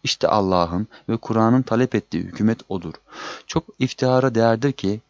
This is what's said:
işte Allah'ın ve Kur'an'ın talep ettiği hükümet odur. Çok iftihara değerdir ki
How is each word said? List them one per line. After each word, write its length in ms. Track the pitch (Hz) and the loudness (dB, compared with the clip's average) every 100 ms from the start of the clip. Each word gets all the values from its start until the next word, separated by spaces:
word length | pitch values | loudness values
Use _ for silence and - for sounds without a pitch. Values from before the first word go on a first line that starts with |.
işte 240 | - - - | -6 -2 2
Allah'ın 580 | 107 95 90 85 85 110 - - | 2 2 2 2 -2 -6 -8 -6
ve 80 | 113 | -6
Kur'an'ın 460 | - 113 113 127 | -2 2 4 4
talep 320 | 127 113 120 | 2 0 0
ettiği 280 | 113 - 85 | -2 -4 -6
hükümet 380 | 90 85 110 113 - | -8 -2 0 0 -6
odur. 260 | 95 85 - _ - - - - | -8 -8 -14 _ -16 -14 -16 -6
Çok 180 | 160 - - | -6 -6 -6
iftihara 560 | 131 - 127 127 131 | -6 -2 2 2 2
değerdir 380 | 113 113 113 139 | 2 2 2 0
ki 280 | 135 95 107 - | -2 -4 -4 -2